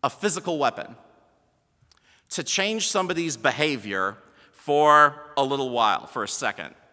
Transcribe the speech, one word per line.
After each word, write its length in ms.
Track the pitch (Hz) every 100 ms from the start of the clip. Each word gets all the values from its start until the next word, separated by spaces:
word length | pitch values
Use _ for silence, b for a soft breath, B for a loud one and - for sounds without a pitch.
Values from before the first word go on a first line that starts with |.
a 60 | 143
physical 460 | - 208 180 180 156
weapon 360 | 131 - - 120 - _ _ _ _ _ _ _ _ b b b b
to 140 | -
change 440 | 156 - 196 220 196
somebody's 480 | 202 185 170 165 123
behavior 840 | 139 - 151 135 104 95 95 101 b b b
for 800 | - - 147 151 147 147 143 - -
a 60 |
little 280 | 135 135 131
while, 360 | 120 110 92 -
for 160 | 123
a 60 | 101
second. 480 | - 110 101 76 - _